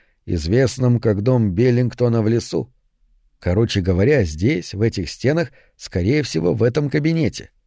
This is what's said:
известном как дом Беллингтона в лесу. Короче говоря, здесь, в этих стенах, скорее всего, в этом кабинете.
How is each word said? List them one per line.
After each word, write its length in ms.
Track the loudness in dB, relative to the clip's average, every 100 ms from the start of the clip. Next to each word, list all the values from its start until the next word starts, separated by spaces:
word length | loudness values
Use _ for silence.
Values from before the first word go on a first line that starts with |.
| _ _ -6
известном 720 | -4 0 2 2 2 0 2
как 220 | 2 0
дом 300 | 2 2 2
Беллингтона 680 | 2 2 2 0 0 0 2
в 60 | 2
лесу. 440 | 0 -2 -4 -6 _ _ _ _ _ _ _
Короче 420 | -2 0 0 0
говоря, 420 | 0 2 4 2
здесь, 500 | 0 0 -2 -2 -6
в 80 | -2
этих 280 | -2 -2 -8
стенах, 420 | -4 -2 0 -4 _ _ -20
скорее 480 | -8 -2 0 0
всего, 300 | -2 -2 0
в 100 | 2
этом 260 | 0 0 -2
кабинете. 640 | -2 0 0 -2 -4 -14 _